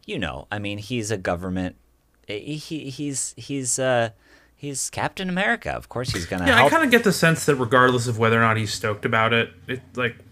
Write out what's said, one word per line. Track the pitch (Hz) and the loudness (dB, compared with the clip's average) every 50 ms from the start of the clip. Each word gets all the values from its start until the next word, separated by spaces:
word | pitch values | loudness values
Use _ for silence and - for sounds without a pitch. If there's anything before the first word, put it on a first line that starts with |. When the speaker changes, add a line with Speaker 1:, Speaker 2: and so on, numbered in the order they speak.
| - | -14
Speaker 1:
you | - 208 151 | -10 -8 -6
know, | 92 73 64 69 - - | -6 -6 -8 -8 -10 -10
I | 101 104 | -10 -8
mean, | 101 101 101 | -8 -8 -8
he's | 104 104 - 127 120 107 104 | -8 -8 -8 -6 -6 -4 -4
a | 110 | -6
government, | 95 92 98 90 85 90 92 92 92 92 90 - _ _ _ _ _ _ _ _ _ _ - | -4 -4 -4 -4 -4 -4 -6 -4 -4 -4 -6 -8 _ _ _ _ _ _ _ _ _ _ -10
he, | 104 104 - - 151 | -10 -10 -8 -10 -10
he, | 156 - - 165 147 123 135 | -10 -10 -10 -10 -10 -10 -10
he's, | 127 - 147 143 135 131 - - - 123 | -10 -8 -8 -8 -6 -6 -8 -8 -10 -12
he's, | 117 - 139 139 131 123 - 135 | -10 -8 -6 -6 -4 -4 -2 -2
uh, | 131 131 123 120 117 110 - _ _ _ _ _ _ _ _ | 0 2 2 2 0 -2 -4 _ _ _ _ _ _ _ _
he's | - 143 143 139 - - - | -14 -12 -10 -8 -8 -8 -6
Captain | - - 117 156 - - 190 185 | -6 -4 -6 -6 -6 -6 -6 -4
America. | 175 185 202 226 233 208 - 73 | -2 -2 0 0 -2 -2 -4 -6
Of | 65 60 - - | -6 -8 -8 -8
course | - 120 127 - | -8 -6 -4 -4
he's | - 90 85 | -4 -4 -4
gonna | - 92 92 - | -4 -4 -2 2
Speaker 2:
Yeah, | 277 240 | 4 6
I | 233 | 6
Speaker 1:
help. | - - | 6 6
Speaker 2:
kinda | 311 330 320 247 | 6 4 4 4
get | 240 233 | 4 4
the | 233 202 - | 4 4 2
sense | - 175 165 160 160 - | 4 4 4 4 2 2
that | 151 143 | 2 2
regardless | 127 123 110 131 127 127 127 123 123 117 123 | 2 2 4 6 6 6 6 6 2 0 -2
of | 113 107 | 0 2
whether | 113 113 113 | 2 4 4
or | 113 | 4
not | 113 113 110 110 | 4 4 2 0
he's | 110 107 - | -2 -4 -4
stoked | - - 107 104 - - | -4 -4 -4 -4 -2 -2
about | 120 117 113 110 113 | 0 2 2 2 4
it, | 117 113 113 - - - - | 2 2 0 -2 -6 -16 -12
it, | - 127 127 - - - | -10 -10 -10 -12 -12 -6
like, | 123 123 113 - - - - | -4 -4 -4 -6 -8 -12 -2